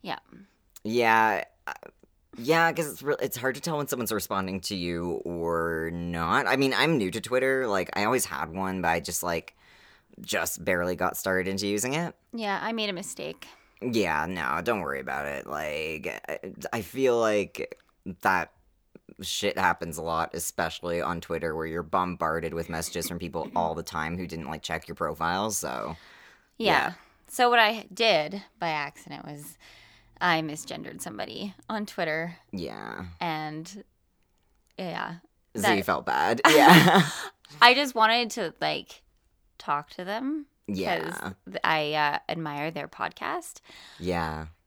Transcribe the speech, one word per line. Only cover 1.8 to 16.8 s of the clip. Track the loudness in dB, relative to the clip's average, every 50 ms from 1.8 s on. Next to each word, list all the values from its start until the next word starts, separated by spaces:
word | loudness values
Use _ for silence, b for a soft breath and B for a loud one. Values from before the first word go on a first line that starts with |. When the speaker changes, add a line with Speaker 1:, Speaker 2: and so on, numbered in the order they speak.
| -16 -20 _ _ _ _ _ _ _ _ -16 -10
Speaker 2:
yeah, | -2 2 4 4 4 4
'cause | 2 0 -4 -4
it's | -6 -6
re-, | -2 -2 0 0
it's | -2 -4 -4
hard | -2 -2 -2 -2
to | -2
tell | -4 -2 -2
when | -2 -2
someone's | -2 -2 -2 -2 -2
responding | -2 -2 -2 -2 -2 -2 -2 -2 -4 -6
to | -6 -6 -6
you | -4 -2 -2 -2 -2 -2 -2 -4 -4 -4
or | -6 -4 -2 0 0 2 2 2 0 0 0 -2 -2
not. | -4 -4 -4 -4 -2 -2 0 2 2 2 2 2
I | 2
mean, | 2 2 2 2
I'm | 2 2 4 2 2
new | 0 0
to | -2 -6
Twitter. | -4 0 0 2 2 2 2 0 0 0
Like, | 0 0 0 -2 -2
I | 0 0
always | 2 2 2 0
had | -2 -4 -6 -6 -6
one, | -4 -4 -4 -2 -2 0
but | 0 2
I | 0 0
just, | 0 -4 -6 -4
like, | -4 -2 -4 -4 -6 -8 b b b b b b b b b b b b -20 -18
just | -8 -4 -2 -2 -2 -2 -4 -4 -2
barely | 0 0 2 2 0 0
got | 0 -2 -2 -2
started | -2 -2 0 0 0 0 0
into | -2 -2 -2 -2
using | 0 0 -2 -2 -2
it. | -2 -4 -4 -8 _ _ _
Speaker 1:
Yeah, | -10 -6 -4 -4 -4 -4
I | -4 -4
made | -4 -4 -4 -4
a | -4
mistake. | -6 -10 -12 -12 -10 -10 -10 -10 -12 -16 -20 b b b b b b
Speaker 2:
Yeah, | -6 -2 0 0 2 2 0 0 -2 -2
no, | -4 -2 -2 -2 -2 0 0
don't | 0 -2 0
worry | -2 -4 -4 -4
about | -4 -4 -4 -4 -4
it. | -4 -6 -6 -8
Like, | -6 -6 -6 -4 -4 -4 -4 -4 -6 -6 -6 -6 -8 -8 -8 -8 -8
I, | -10 -8 -8 -12 -12 -10 -10 -6 -6
I | -6